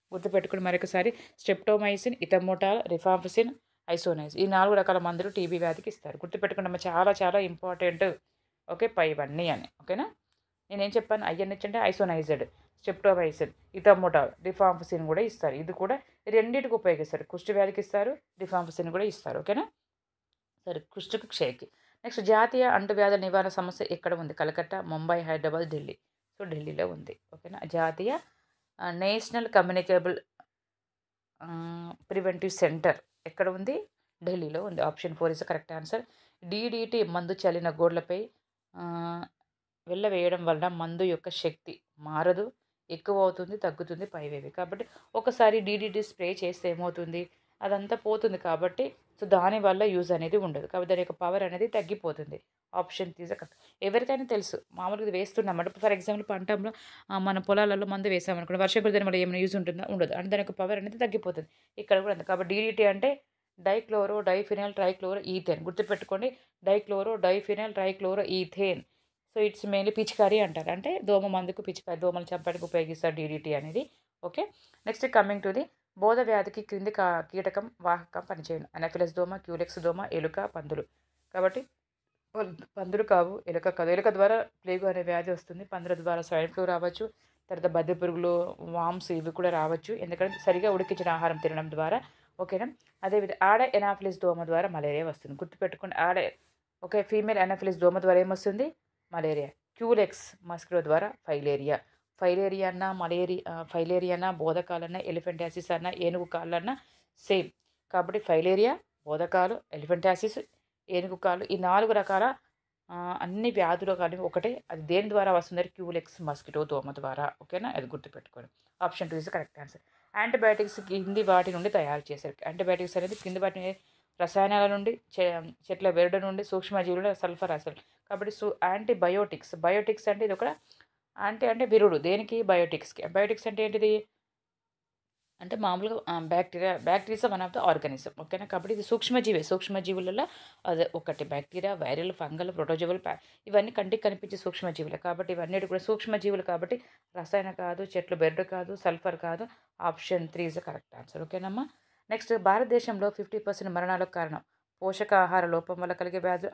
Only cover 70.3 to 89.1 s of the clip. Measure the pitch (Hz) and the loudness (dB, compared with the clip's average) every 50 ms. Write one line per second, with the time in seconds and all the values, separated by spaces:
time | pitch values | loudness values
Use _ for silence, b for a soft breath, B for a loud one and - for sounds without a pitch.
70.3 | 214 214 208 175 156 160 156 170 170 185 196 285 359 - 226 196 202 196 190 196 | 6 4 2 2 -2 -4 -4 -4 -4 -4 -4 -4 -4 -2 2 4 4 4 4 2
71.3 | 190 185 180 175 185 - 202 190 170 - - - 175 165 180 180 175 175 175 - | 0 -2 -2 -4 -6 -8 -8 -8 -10 -8 -8 -8 -4 -2 0 0 0 -2 -4 -6
72.3 | 180 175 170 175 170 175 170 165 - 170 160 156 165 156 - 165 156 156 156 151 | -8 -4 -4 -4 -4 -4 -4 -2 0 0 0 -2 -2 -2 -2 -2 0 -2 -4 -4
73.3 | 156 151 - 156 147 139 147 156 160 233 302 b b b b b _ _ - 175 | -6 -6 -4 -2 -2 -2 -4 -4 -4 -4 -4 b b b b b _ _ -12 -6
74.3 | - 294 403 415 b b b b b b - 214 214 - 262 254 - 226 196 196 | -4 -4 -4 -4 b b b b b b -8 -8 -4 -2 -2 2 4 4 4 4
75.3 | 202 202 196 196 190 247 320 - _ _ _ _ _ 190 196 214 233 247 247 220 | 0 -4 -4 -4 -2 -4 -4 -6 _ _ _ _ _ 2 2 4 4 4 4 2
76.3 | 220 202 190 202 - 214 208 - 208 196 196 214 208 - 190 180 170 165 160 - | 2 2 0 -2 -6 -12 -10 -8 -8 -6 -6 -4 -2 0 2 2 0 0 -4 -6
77.3 | - 190 185 190 185 202 208 240 - - 175 175 175 175 170 - - 175 180 - | -6 -6 -4 -4 -4 -4 -6 -8 -10 -4 -2 -2 -2 -2 -4 -8 -10 -10 -8 -8
78.3 | 196 160 156 - 165 156 151 - - 165 160 160 - 180 180 170 160 180 175 175 | -10 -10 -8 -6 -8 -8 -8 -10 -8 -6 -6 -4 0 0 0 0 0 -2 -2 -2
79.3 | 190 190 - - 170 165 175 170 - 180 165 170 165 185 202 - - 165 156 160 | -4 -8 -10 -8 -6 -6 -6 -6 -6 -2 -2 -2 0 -2 -4 -4 -2 -2 -2 -2
80.3 | 160 196 196 208 - 165 143 147 156 147 - - _ _ _ _ _ _ _ _ | -2 -4 -6 -6 -6 -10 -8 -6 -6 -6 -6 -8 _ _ _ _ _ _ _ _
81.3 | - 185 185 185 185 254 269 - _ _ _ _ _ _ _ _ _ _ _ _ | 0 0 2 2 0 -2 -8 -12 _ _ _ _ _ _ _ _ _ _ _ _
82.3 | - 220 214 180 170 160 - - _ 202 190 180 196 208 214 214 202 180 175 180 | -6 -6 -6 -6 -8 -14 -20 -14 _ -8 -4 -2 0 0 4 6 6 6 6 4
83.3 | 196 - - - 165 170 - 190 180 - 170 165 175 185 196 226 214 196 196 202 | 0 -6 -6 -6 -4 -2 -2 -2 0 0 2 2 2 4 4 4 6 6 6 6
84.3 | 220 226 - - _ _ - 185 180 185 190 190 180 180 175 175 170 170 170 185 | 6 4 0 -4 _ _ -6 -4 -4 -2 0 -2 -2 -2 -2 -2 -2 -2 -2 -4
85.3 | 180 170 - - 170 175 202 196 196 180 170 175 180 165 160 175 170 170 165 - | -4 -6 -8 -12 -16 -16 -12 -12 -10 -8 -4 -4 -4 -2 -2 -2 -2 -2 -2 0
86.3 | 180 160 160 165 - 190 185 180 180 170 175 175 175 - 220 220 - _ _ _ | 0 0 0 0 -2 -2 0 0 0 0 0 -2 -4 -4 -8 -10 -10 _ _ _
87.3 | _ _ _ - 185 170 170 175 160 170 160 160 180 170 180 175 170 175 175 175 | _ _ _ -10 -2 0 0 2 2 2 2 2 0 0 0 -2 0 0 0 2
88.3 | 175 175 175 180 - - 170 170 165 170 165 170 180 185 - - | 2 2 0 -2 -6 -10 -10 -6 -4 -2 -2 -2 -2 -4 -4 -4